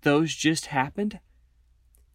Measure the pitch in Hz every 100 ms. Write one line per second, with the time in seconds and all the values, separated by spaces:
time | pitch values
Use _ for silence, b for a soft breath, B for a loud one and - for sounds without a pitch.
0 | 151 147 160 - 156 160 - 143 139 -
1 | 208 202 - _ _ _ _ _ _ _
2 | _